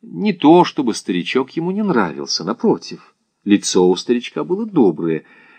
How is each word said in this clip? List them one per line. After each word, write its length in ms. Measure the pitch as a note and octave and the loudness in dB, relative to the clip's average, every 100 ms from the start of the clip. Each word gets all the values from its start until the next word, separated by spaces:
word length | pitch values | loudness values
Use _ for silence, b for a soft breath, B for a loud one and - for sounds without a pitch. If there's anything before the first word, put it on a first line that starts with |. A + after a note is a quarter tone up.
Не 300 | - E3 G3+ | -14 -4 -4
то 320 | F3+ C#3+ F3 | 2 6 6
чтобы 300 | D#3+ - B2+ | 6 0 -4
старичок 560 | G2 - C#3+ B2+ C3 C3+ | -4 -4 -4 -2 -2 -4
ему 200 | - E3+ | -4 -6
не 120 | F#3+ | -4
нравился, 600 | G#3+ C#3 F2+ C#2 C#2 - | 0 0 0 -4 -8 -6
напротив, 720 | E2+ A2+ A3+ E3 - F2 _ _ _ _ | -6 -4 -2 -2 -4 -18 _ _ _ _
лицо 440 | - G2+ - G2+ F2+ | 0 0 2 2 2
у 80 | F2+ | 2
старичка 480 | - B2 A#2+ - | 0 -4 -4 -10
было 220 | D3+ F#3+ A3+ | -6 -6 -4
доброе, 580 | F#3+ G#2 D#2 E2 D#2 - b b | 2 2 2 -4 -6 -8 b b